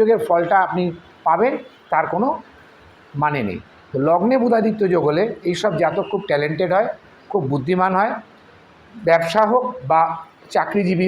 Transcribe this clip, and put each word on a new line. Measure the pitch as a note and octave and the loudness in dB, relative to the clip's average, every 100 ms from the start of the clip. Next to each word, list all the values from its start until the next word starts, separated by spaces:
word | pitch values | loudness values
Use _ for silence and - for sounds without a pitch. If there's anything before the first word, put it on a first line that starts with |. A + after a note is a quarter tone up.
যোগের | A3 A3 - | 4 2 2
ফলটা | E3+ E3+ G3 F#3 | 0 2 2 2
আপনি | F#3 F3+ E3+ - - D#3+ | 0 -4 -6 -16 -6 0
পাবেন, | E3+ B3 D4+ - - - | 2 2 -2 -10 -20 -4
তার | D#3 - | -2 -2
কোনো | F3 C4 D#4+ - - - - - - - C#3+ | -2 -2 -4 -10 -20 -20 -20 -20 -20 -12 -4
মানে | D3 C#3+ G#2 | -2 -2 -4
নেই। | F2+ - - - | -6 -12 -20 -8
তো | C3 D3 | -2 2
লগ্নে | F3 A3 C4 | 2 2 2
বুধাদিত্য | A#3+ A3+ G#3+ - F#3+ | 2 2 0 0 0
যোগ | F3 D3 | 2 2
হলে | D#3 A3+ - F3 | 0 -2 -4 -4
এইসব | F3 G#3 D#3 | -2 -2 0
জাতক | D#3+ F3 - | 0 0 -4
খুব | G3 - | -4 -2
ট্যালেন্টেড | D3 D3+ D#3 F#3 F#3 | -2 -2 -2 0 0
হয়, | A#3+ - - - - | 0 -6 -16 -20 -6
খুব | G3+ C3 | -4 -2
বুদ্ধিমান | C#3 C3+ F#3 F#3+ F#3+ | -4 -2 0 0 0
হয়, | A3+ A3+ - - - - - - - | -2 -4 -14 -20 -20 -20 -20 -20 -20
ব্যবসা | - E3+ E3 E3 G#3+ G#3+ | -6 2 4 4 2 2
হোক | B3 B3+ B3 C3 | 2 -2 -6 0
বা | D#3+ E3 E3 - - - | 0 0 -2 -14 -20 -6
চাকরিজীবী | F#3 D#3 G3+ F3+ F3+ | -4 -2 0 0 2